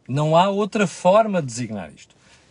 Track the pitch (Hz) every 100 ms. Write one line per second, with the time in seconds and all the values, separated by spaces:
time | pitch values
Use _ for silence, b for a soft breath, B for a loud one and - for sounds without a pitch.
0 | - 135 151 160 196 196 208 220 196 -
1 | 180 208 220 190 135 113 117 104 78 67
2 | - _ b b b